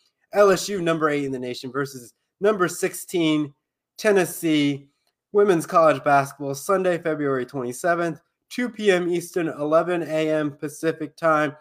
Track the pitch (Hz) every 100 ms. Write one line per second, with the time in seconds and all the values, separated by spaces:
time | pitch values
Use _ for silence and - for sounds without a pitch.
0 | _ _ _ 196 202 180 - 202 170 165
1 | 151 147 139 131 123 127 135 127 139 135
2 | 120 _ _ _ 196 214 175 - 185 -
3 | - 185 160 151 147 - _ _ _ -
4 | 220 196 170 - 165 151 143 139 139 _
5 | _ _ _ 202 208 170 143 180 160 139
6 | 147 139 139 - 143 139 - 190 185 170
7 | 170 151 143 131 123 139 123 120 180 170
8 | 170 160 _ _ _ - 247 - 208 180
9 | 175 175 170 185 165 131 151 160 170 175
10 | 151 156 156 156 147 139 151 147 165 156
11 | 151 - 165 156 151 139